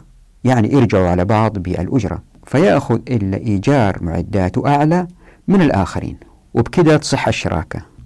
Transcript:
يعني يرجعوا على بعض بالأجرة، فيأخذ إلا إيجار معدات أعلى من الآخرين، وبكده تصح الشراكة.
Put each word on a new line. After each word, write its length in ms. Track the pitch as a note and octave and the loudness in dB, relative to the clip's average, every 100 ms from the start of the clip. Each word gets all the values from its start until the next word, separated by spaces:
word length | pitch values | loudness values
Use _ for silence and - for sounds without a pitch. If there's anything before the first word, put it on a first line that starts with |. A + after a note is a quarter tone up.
| - - - _ | -12 -20 -20 _
يعني 280 | A#2+ B2 G#2+ | 0 2 2
يرجعوا 360 | C#3 A2+ G2 F2+ | 2 4 2 2
على 160 | F2+ | 0
بعض 340 | G2 A2 A2 G#2 | 0 2 0 -2
بالأجرة، 640 | F2 E2 F2+ C3 F2+ E2 - - - | -6 -4 -2 -2 -2 -6 -12 -20 -4
فيأخذ 540 | C3 G3+ D3+ - A2+ - | 0 2 2 0 -4 -2
إلا 280 | B2 G2 F#2+ | -4 -2 -4
إيجار 600 | A#2 G2 C#3 C#3+ G2+ F2 | -2 -2 2 2 2 -2
معدات 640 | E2+ E2+ E2+ G2 F#2 F#2 C3 | -4 -4 -4 -2 -2 -2 0
أعلى 400 | D3 D3+ F3 F3+ - - _ - | 2 2 0 -2 -12 -20 _ 0
من 140 | F#3+ | 2
الآخرين، 540 | D3+ G2 F2 - - - - _ _ | 4 2 -2 -4 -8 -12 -20 _ _
وبكده 420 | A#2+ A#2 F#3 D#3 D3 | -2 0 2 4 4
تصح 320 | - C3+ - | 2 -2 -2
الشراكة. 520 | - - E2 - - - - | -2 -4 -4 -6 -12 -14 -20